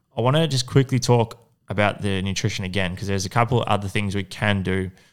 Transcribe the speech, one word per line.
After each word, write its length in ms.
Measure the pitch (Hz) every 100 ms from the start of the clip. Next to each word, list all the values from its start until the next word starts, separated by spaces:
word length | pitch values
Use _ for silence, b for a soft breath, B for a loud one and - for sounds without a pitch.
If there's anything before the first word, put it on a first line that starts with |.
| _ -
I 40 |
wanna 260 | 117 151 160
just 200 | 135 -
quickly 320 | 139 127 127
talk 380 | 123 120 113 - _ _ _
about 340 | 98 104 -
the 200 | 98 95
nutrition 420 | 95 95 107 -
again, 320 | 92 98 90 92
'cause 120 | 98
there's 180 | 98 90
a 40 |
couple 320 | 120 117 120
of 60 | -
other 220 | 101 101
things 260 | 107 104 101
we 80 |
can 400 | 95 - 107 101
do, 260 | 92 95 92 - b